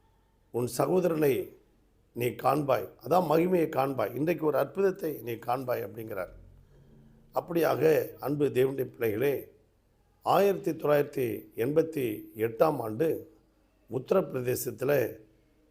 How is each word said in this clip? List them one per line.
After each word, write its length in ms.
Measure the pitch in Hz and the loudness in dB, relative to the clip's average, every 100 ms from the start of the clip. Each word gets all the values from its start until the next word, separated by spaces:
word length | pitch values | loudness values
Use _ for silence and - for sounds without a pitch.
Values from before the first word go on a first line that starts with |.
| _ _ _ _ _ | _ _ _ _ _
உன் 160 | 117 123 | -4 -2
சகோதரனை 920 | - 143 180 175 156 147 110 - - _ _ _ _ _ | 0 2 2 2 2 2 2 -2 -14 _ _ _ _ _
நீ 120 | - 120 | -4 -4
காண்பாய், 640 | 107 127 139 139 117 95 - 123 | 0 0 0 2 0 -2 -10 0
அதான் 180 | 175 165 | 2 4
மகிமையை 420 | 156 180 185 156 | 2 4 2 2
காண்பாய், 460 | 131 139 131 101 | 0 0 0 -2
இன்றைக்கு 320 | 123 156 160 151 | -2 -2 0 0
ஒரு 120 | 135 | 0
அற்புதத்தை 540 | 139 185 196 185 160 | 0 0 0 0 -6
நீ 200 | 123 113 | -6 -8
காண்பாய்" 520 | 113 123 127 127 117 | -8 -4 -4 -2 -4
அப்படிங்கிறார். 460 | 110 107 110 101 87 - - - _ - - - - - _ | -6 -10 -10 -8 -8 -12 -20 -20 _ -20 -20 -20 -20 -20 _
அப்படியாக, 760 | - - 170 147 127 156 147 - - | -6 -4 0 2 4 4 4 0 -6
அன்பு 240 | 120 147 | -6 0
தேவனுடைய 400 | 143 123 135 135 | 0 2 2 0
பிள்ளைகளே, 680 | 123 - 117 104 139 127 - _ _ _ _ _ _ _ | -6 -4 -4 0 0 -2 -6 _ _ _ _ _ _ _
ஆயிரத்தி 500 | 107 151 202 180 160 | 2 4 4 2 -4
தொள்ளாயிரத்தி 760 | 156 143 147 139 - 120 104 - - | -2 2 2 2 -2 -4 -4 -8 -4
எண்பத்தி 680 | 120 151 160 151 123 107 - 110 | 0 2 0 -2 -4 -4 -10 -4
எட்டாம் 420 | 113 113 160 143 | -4 2 2 2
ஆண்டு 540 | 113 110 160 123 - _ _ _ _ _ _ | -4 -2 -2 -2 -8 _ _ _ _ _ _
உத்தரப்பிரதேசத்தில் 1300 | 120 123 - - 127 123 123 - 107 127 143 113 - - _ _ _ _ | -8 0 0 0 -4 -2 -2 -4 -4 0 2 0 -4 -18 _ _ _ _